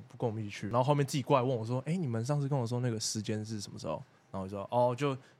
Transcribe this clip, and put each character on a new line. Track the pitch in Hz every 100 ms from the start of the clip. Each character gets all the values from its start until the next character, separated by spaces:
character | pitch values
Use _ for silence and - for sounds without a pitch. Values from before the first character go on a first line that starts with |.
| -
不 | -
跟 | 123
我 |
们 | 110
一 | 104
起 |
去？” | - 101
然 |
后 | 117
后 | 127
面 | 143
自 | 139
己 | 147
过 | - 139
来 |
问 | 123 123
我 |
说 | 110 127 147
：“哎， | 180
你 | 143
们 | 113
上 | 120 147
次 | 139
跟 | 143
我 | 113
说 | 120
那 | 127
个 | 110
时 | - 113
间 | 104 107
是 | 107 110
什 | -
么 | 107
时 | -
候？” | 78 - - _
然 | 95
后 |
我 | 95
就 |
说 | 101 98
：“哦， | 120 123 120
就 | 143 131 -